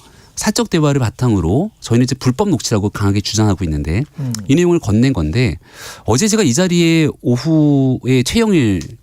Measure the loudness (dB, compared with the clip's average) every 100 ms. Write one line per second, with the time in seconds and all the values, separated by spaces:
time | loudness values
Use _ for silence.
0 | -20 -20 -20 -8 -4 -2 -2 0 2 0
1 | -2 -2 0 0 0 0 -2 -6 -2 0
2 | 0 -2 -2 0 0 -2 -2 -2 -2 -2
3 | -2 -2 -2 0 0 0 -2 -4 -2 -4
4 | -4 -8 -8 -6 0 2 2 0 0 2
5 | 2 0 -2 -2 -2 -4 -12 -20 -20 -10
6 | -2 0 0 2 2 2 0 2 2 4
7 | 2 -2 -2 -2 2 2 4 2 2 0
8 | 0 0 2 0 2 2 2 0 -4 -16